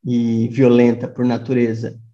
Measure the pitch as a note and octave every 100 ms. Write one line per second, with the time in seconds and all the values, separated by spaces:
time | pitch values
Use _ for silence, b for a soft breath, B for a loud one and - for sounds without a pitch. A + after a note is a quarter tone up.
0 | - A#2+ A#2 A2+ A2+ A#2 B2+ A#2+ A#2+ A#2+
1 | B2+ - B2 A#2 A2+ B2+ A#2 A2+ A2+ -
2 | -